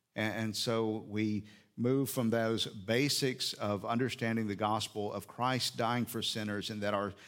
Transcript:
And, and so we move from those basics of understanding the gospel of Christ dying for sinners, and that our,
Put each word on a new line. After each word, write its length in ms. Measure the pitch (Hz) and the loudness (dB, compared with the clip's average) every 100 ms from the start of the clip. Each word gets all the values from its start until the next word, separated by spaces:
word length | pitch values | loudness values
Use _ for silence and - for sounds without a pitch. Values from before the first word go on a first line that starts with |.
| _ - | _ -2
And, 180 | 110 104 | -2 0
and 200 | 110 101 | -4 -2
so 500 | - 113 113 110 107 | 0 2 2 0 -4
we 380 | 104 110 107 104 - _ - | 0 0 0 -4 -16 _ -2
move 320 | 120 135 131 | 2 2 2
from 200 | - 113 | 0 2
those 360 | 113 113 110 - | 4 2 2 -2
basics 880 | 113 95 117 143 - 135 131 - | -6 0 2 4 2 0 0 -4
of 320 | - 107 101 110 | -2 -2 -2 0
understanding 640 | 117 127 - 117 113 107 | 2 0 0 0 0 0
the 80 | 98 | 0
gospel 580 | 107 110 - 107 104 | 2 2 0 -2 -2
of 160 | 101 - | -4 -8
Christ 480 | - 123 127 - 123 | -2 0 2 0 0
dying 280 | 117 120 113 | 0 2 0
for 160 | 113 | -2
sinners, 480 | - 113 107 104 - | -2 -2 -2 -4 -4
and 120 | 110 | -4
that 120 | 101 | 0
our, 200 | 101 101 92 | 0 0 -6